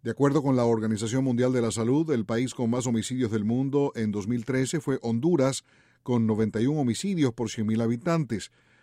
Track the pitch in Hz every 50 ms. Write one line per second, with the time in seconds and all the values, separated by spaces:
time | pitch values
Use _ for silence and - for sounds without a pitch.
0 | - 117 110 - 139 143 139 156 131 143 131 127 120 120 117 110 110 110 110 98
1 | 113 110 110 131 135 131 120 120 123 127 127 123 117 113 104 113 110 117 131 151
2 | 165 160 147 117 107 - 113 117 131 120 - - 123 113 117 123 - 127 117 113
3 | 104 - 127 127 123 104 110 110 101 107 117 127 135 139 139 143 143 139 - 117
4 | 110 107 101 104 95 104 123 120 113 - 127 131 131 123 - 160 - - 131 -
5 | - 117 113 117 127 175 180 143 131 135 127 - _ _ _ _ _ _ _ _
6 | _ - 123 120 113 110 110 104 110 107 - 104 117 135 151 156 139 120 110 -
7 | - 202 196 165 147 127 113 - 120 107 - 120 107 107 110 113 117 113 120 120
8 | - 175 170 165 151 117 117 92 - - _ _ _ _ _ _